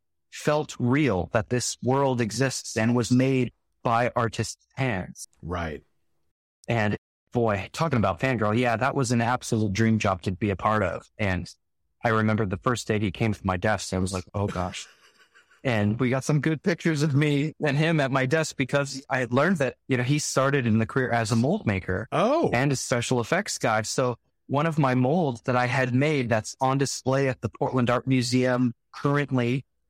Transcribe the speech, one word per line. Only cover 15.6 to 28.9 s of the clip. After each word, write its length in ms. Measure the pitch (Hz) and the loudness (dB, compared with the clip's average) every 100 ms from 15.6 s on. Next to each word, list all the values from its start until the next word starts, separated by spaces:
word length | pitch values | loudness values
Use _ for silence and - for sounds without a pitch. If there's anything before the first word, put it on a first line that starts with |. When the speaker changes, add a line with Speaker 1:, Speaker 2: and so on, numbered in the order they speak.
| 135 | -2
Speaker 1:
And 320 | 110 104 110 | 0 0 0
we 120 | 127 | 0
got 160 | 131 - | 0 0
some 160 | 151 | 0
good 200 | 156 156 | 0 -2
pictures 420 | 196 170 170 151 | -2 -2 0 0
of 120 | 156 139 | 2 2
me 380 | 151 143 151 - | 2 2 -2 -2
and 140 | 147 139 | -2 2
him 240 | 160 160 | 2 2
at 100 | 135 | 2
my 140 | 135 131 | 0 2
desk 320 | 160 156 - | 0 -2 -4
because 440 | 131 143 139 135 - | 0 0 -2 -6 -4
I 100 | 131 | -4
had 120 | 120 | 0
learned 280 | 123 160 180 | 2 4 2
that, 180 | 127 - - | -2 -4 -2
you 80 | 127 | 0
know, 80 | |
he 160 | 123 147 | 2 0
started 480 | - - 135 143 117 | 0 2 2 2 2
in 100 | 110 | 2
the 60 | 110 | 2
career 240 | 135 127 | 0 0
as 220 | 117 110 | 0 0
a 60 | 113 | 2
mold 280 | 127 214 - | 2 0 0
maker 440 | 95 - 92 113 | -2 -2 -4 -4
Speaker 2:
Oh. 380 | 139 208 311 320 | -2 0 2 0
Speaker 1:
and 220 | 120 143 | 2 0
a 20 | 131 | -2
special 460 | - 123 - 123 | -2 -2 0 0
effects 360 | 113 175 208 - | 0 -2 -2 -2
guy. 260 | 127 110 | 0 0
So 340 | 110 - 127 117 _ _ - | -2 -2 -2 -2 _ _ -6
one 180 | 131 160 | -2 0
of 120 | 156 | 2
my 160 | 139 | 2
molds 460 | 127 127 175 156 120 | 2 2 2 0 -2
that 120 | - 123 | -2 0
I 120 | 123 | 2
had 280 | 127 127 123 | 0 2 2
made 320 | 147 147 120 | 2 0 0
that's 260 | 113 - - | -2 -2 -2
on 180 | 131 135 | 0 0
display 500 | 135 - 131 135 139 | 0 -2 0 0 0
at 100 | 123 | -2
the 80 | 113 | -6
Portland 420 | - 139 127 120 | -4 -2 0 2
Art 160 | 123 135 | 0 2
Museum 680 | 131 123 127 127 123 127 - _ | 0 2 2 2 2 0 -2 _